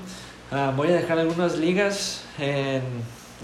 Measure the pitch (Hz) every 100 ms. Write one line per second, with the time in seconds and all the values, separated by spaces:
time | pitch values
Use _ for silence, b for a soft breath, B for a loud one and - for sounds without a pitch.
0 | - B B B - 139 139 131 156 175
1 | 170 165 165 170 175 156 160 185 202 196
2 | - - - - 143 143 135 135 127 120
3 | 117 - - -